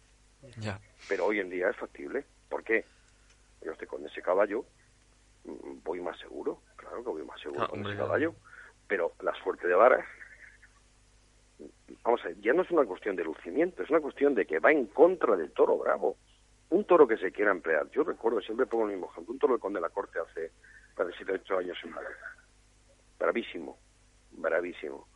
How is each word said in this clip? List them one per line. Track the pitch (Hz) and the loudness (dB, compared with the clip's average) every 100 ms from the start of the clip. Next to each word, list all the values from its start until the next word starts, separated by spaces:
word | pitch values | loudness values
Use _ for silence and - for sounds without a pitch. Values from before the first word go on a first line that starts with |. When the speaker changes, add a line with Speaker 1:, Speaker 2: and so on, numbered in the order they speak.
| _ _ _ _ 131 113 | _ _ _ _ -18 -10
Speaker 1:
Ya. | 107 98 - _ - | -8 -10 -14 _ -6
Speaker 2:
Pero | 98 92 | -2 0
hoy | 107 | 0
en | 92 | -2
día | 90 92 | -2 -2
es | - | -2
factible. | - - 71 131 - _ - | -6 -12 -8 -8 -8 _ -8
¿Por | 73 | -6
qué? | 80 110 - _ _ _ _ _ _ - | 0 0 -2 _ _ _ _ _ _ -14
Yo | - | -12
estoy | 80 90 | -10 -10
con | 67 73 | -12 -12
ese | - | -6
caballo, | - 90 104 107 - _ _ _ _ _ _ _ | 0 2 2 0 -8 _ _ _ _ _ _ _
mm, | - 78 69 69 | -16 -14 -14 -12
voy | - 87 | -8 -6
más | 87 - | -8 -10
seguro. | - 69 - - _ - | -14 -8 -6 -8 _ -20
Claro | - 95 | -14 -10
que | 123 | -8
voy | 80 | -8
más | 64 - | -10 -12
seguro | - 71 | -8 -6
Speaker 1:
Ah, | - | -4
Speaker 2:
con | - | -6
Speaker 1:
hombre, | 101 | -6
Speaker 2:
ese | 104 | -4
Speaker 1:
claro. | 67 | 0
Speaker 2:
caballo. | 101 160 - - - - - - | 0 0 -4 -18 -20 -20 -14 -4
Pero | 98 85 - | -2 -2 -2
la | 90 - | -4 -4
suerte | 95 - 87 | -4 -2 4
de | |
varas, | 90 123 - - - - - - - - _ _ _ _ _ _ _ _ - 73 _ - 62 | 8 8 6 0 -14 -20 -20 -20 -20 -20 _ _ _ _ _ _ _ _ -20 -20 _ -20 -6
vamos | - 120 | 0 0
a | 95 | 0
ver, | 90 | -4
ya | 104 | 2
no | 160 | 2
es | 185 | 4
una | 170 117 | 2 2
cuestión | 90 110 90 | 0 -4 -4
de | |
lucimiento, | 80 76 87 107 175 - | -4 -6 -4 0 0 -2
es | 90 | 0
una | 160 | 0
cuestión | 143 - 143 | 0 0 2
de | 120 87 | 2 0
que | 78 | 2
va | 131 | 4
en | 151 117 | 4 2
contra | - 170 185 143 95 | 6 6 6 2 2
del | 78 | 0
toro | - 147 - | 2 4 4
bravo. | - - - - _ _ _ _ - | 2 0 0 -2 _ _ _ _ 0
Un | 175 | 0
toro | 208 175 131 | 6 8 8
que | 107 | 6
se | 92 | -2
quiera | 92 104 | 0 2
emplear, | 90 82 78 71 | 2 2 0 2
yo | 120 | -2
recuerdo, | 160 - 113 113 | -2 0 0 0
siempre | - 110 127 | -2 -2 0
pongo | 113 107 | 0 0
el | |
mismo | 98 82 | -2 -8
ejemplo, | - 82 | -12 -12
un | 135 | 0
toro | 143 | 2
del | 117 | 2
Conde | 95 101 | 0 -4
de | |
la | 82 | -4
Corte | - 98 87 | -6 -8 -6
hace, | 80 - 80 _ - - - - | -8 -8 -10 _ -20 -20 -10 -6
hace | 90 - | -6 -6
siete, | 95 | -6
ocho | 95 - 92 | -6 -4 -4
años | 90 85 | -4 -8
en | 82 | -12
Madrid. | 76 - - - - _ _ _ _ _ _ _ - | -12 -12 -12 -16 -18 _ _ _ _ _ _ _ -4
Bravísimo, | 82 117 107 90 69 - _ _ _ _ _ | -2 -2 -4 -10 -12 -16 _ _ _ _ _
bravísimo. | - 80 82 87 80 76 69 - | -6 -2 -2 -2 -8 -12 -12 -16